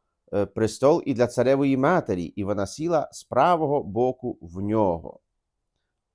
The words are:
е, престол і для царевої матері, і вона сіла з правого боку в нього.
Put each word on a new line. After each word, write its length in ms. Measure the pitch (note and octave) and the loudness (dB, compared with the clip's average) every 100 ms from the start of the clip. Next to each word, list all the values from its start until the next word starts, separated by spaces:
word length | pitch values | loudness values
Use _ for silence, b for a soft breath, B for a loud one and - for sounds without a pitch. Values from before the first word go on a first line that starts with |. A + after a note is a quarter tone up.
| _ _ _ | _ _ _
е, 120 | G2+ G2 | -4 -2
престол 560 | - G#2+ - C3+ E3+ - | 0 -2 2 2 4 0
і 80 | |
для 120 | A#2 A#2+ | 0 0
царевої 500 | B2 B2 C#3 C#3 C3+ | 2 2 2 2 2
матері, 480 | C#3+ F3+ - F#2 | 2 2 0 -4
і 200 | E2 - | -4 -6
вона 220 | G2+ G#2 G2 | -4 -4 -4
сіла 420 | - E3 D#3+ B2+ | -4 -2 -2 -2
з 120 | - | -12
правого 580 | - A#2+ D#3+ E3+ D3 C#3+ | -6 2 2 2 2 -2
боку 560 | F2 G2+ B2 C3 B2 - | -2 0 0 -2 -8 -10
в 200 | E2+ F2+ | -14 -8
нього. 600 | G2+ A2 G2 E2 - - _ _ _ _ _ _ _ _ _ | -2 2 2 0 -6 -18 _ _ _ _ _ _ _ _ _